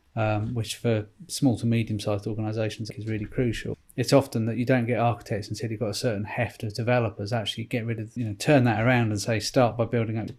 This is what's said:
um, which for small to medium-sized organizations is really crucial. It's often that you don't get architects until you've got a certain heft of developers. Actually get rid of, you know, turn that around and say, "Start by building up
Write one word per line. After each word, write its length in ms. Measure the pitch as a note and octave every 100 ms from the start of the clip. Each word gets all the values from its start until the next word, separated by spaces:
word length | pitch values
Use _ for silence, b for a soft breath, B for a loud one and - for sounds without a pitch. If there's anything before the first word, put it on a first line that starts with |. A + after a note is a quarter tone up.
| _
um, 400 | A2+ G#2+ G#2 A2+
which 220 | B2 A2+ -
for 300 | A#2+ A2 G#2+ _ -
small 320 | - C#3 A#2
to 80 | A#2
medium-sized 600 | A#2 G#2+ G#2+ G#2+ G2+ -
organizations 640 | G#2 A2 A2 A2 - A2
is 160 | - G#2+
really 180 | A2
crucial. 520 | G2+ - B2 G#2+ - A2 _ -
It's 160 | A#2+
often 320 | C#3 - A#2+
that 140 | A2 A2
you 80 | A#2+
don't 180 | C3
get 140 | A#2 A2+
architects 500 | A#2 A2 - G#2+ G2
until 220 | G#2+ A2+
you've 100 | G#2+
got 80 | A2
a 60 |
certain 300 | G2 B2+ G2+
heft 380 | G#2 - G#2+ -
of 120 | A2+
developers. 580 | G2 A#2+ B2 A2+ - G#2+
Actually 320 | A#2 G2+ -
get 220 | A2+ A#2+ A2+
rid 120 | A2+
of, 160 | G#2+
you 120 | - A2+
know, 80 |
turn 300 | G#2 - D3
that 200 | B2 G#2+
around 260 | A2+ B2 A2+
and 80 | G#2
say, 220 | - A2
"Start 380 | - - A#2+ -
by 80 | A2+
building 320 | A#2+ A2 A2
up 100 | G2+